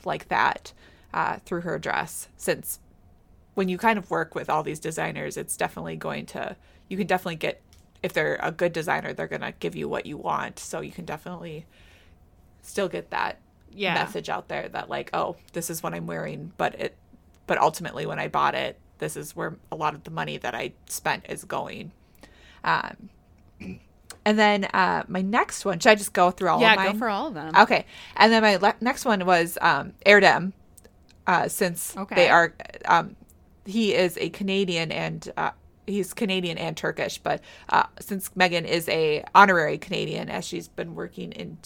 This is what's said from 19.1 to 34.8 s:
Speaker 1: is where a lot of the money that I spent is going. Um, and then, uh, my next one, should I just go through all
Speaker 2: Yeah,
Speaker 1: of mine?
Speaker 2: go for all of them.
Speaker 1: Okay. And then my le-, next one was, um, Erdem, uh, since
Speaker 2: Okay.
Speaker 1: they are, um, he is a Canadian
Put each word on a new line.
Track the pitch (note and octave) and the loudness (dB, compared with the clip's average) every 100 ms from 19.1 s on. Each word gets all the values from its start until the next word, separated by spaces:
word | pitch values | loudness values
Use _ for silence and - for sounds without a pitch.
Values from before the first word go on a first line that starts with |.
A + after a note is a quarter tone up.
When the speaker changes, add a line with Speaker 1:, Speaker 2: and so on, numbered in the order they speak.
| D#3 | -8
Speaker 1:
is | D3 E3+ | -12 -8
where | E3 - - | -10 -10 -12
a | D#3+ | -4
lot | D3+ | -4
of | D3+ | -4
the | D#3 | -10
money | D#3+ D#3 D3+ | -8 -6 -6
that | B2 - | -6 -6
I | B2+ - - | -8 -10 -12
spent | - D#3 D3 - | -6 -4 -4 -6
is | - | -12
going. | - - - G#3+ D#3+ - _ _ - - - - | -8 -8 -8 -10 -14 -18 _ _ -20 -20 -20 -6
Um, | - D#3+ - - G3+ _ _ _ _ - - F#3 _ _ - - G#3 | -2 0 -2 -10 -20 _ _ _ _ -18 -14 -14 _ _ -20 -4 0
and | G#3+ | 4
then, | G#3 G#3 G3 | 4 4 0
uh, | - F3+ E3+ - | 2 2 0 -2
my | F#3 | -4
next | F#3+ A#3+ - - G3 | 0 0 0 -2 -4
one, | E3+ | 2
should | A#3 | 4
I | G#3+ | 4
just | - | 4
go | - F3+ | 4 4
through | F#3 F3+ | 4 0
all | D#3+ | 4
Speaker 2:
Yeah, | A3 | 6
Speaker 1:
of | G#3 | 6
mine? | F#3+ | 4
Speaker 2:
go | G#3 | 0
for | A#3 | -2
all | G3+ D4+ | -2 -4
of | |
them. | E3+ D#3 D#3+ | -8 4 6
Speaker 1:
Okay. | A3+ F#3+ - - - - | 8 6 -2 -16 -4 6
And | A3 | 6
then | A3+ | 8
my | G#3+ F#3 | 6 6
le-, | G3+ - | 4 2
next | A#3 C4+ C4 | -2 -2 0
one | G3+ F3+ | 2 4
was, | F3 E3+ - | 4 2 2
um, | E3+ C#3 - - - | 2 2 -2 2 8
Erdem, | G#3 F#3 C3 F#3 - - - - _ _ - - | 10 10 8 2 -8 -18 -20 -20 _ _ -8 0
uh, | E3+ D#3 | 0 0
since | - F#3 E3+ - - | 0 -2 -2 -8 -8
Speaker 2:
Okay. | G3 G3 | -2 4
Speaker 1:
they | E3 | 8
are, | E3+ E3+ - - - - | 8 6 -2 -18 -6 2
um, | E3+ E3 - - - _ _ - | 2 2 -10 -20 -20 _ _ -6
he | G#3+ G#3 | 0 2
is | D#3+ F3+ F3 | 2 2 0
a | E3 | -6
Canadian | - G3 G3 F#3+ E3+ | -4 -2 0 0 -2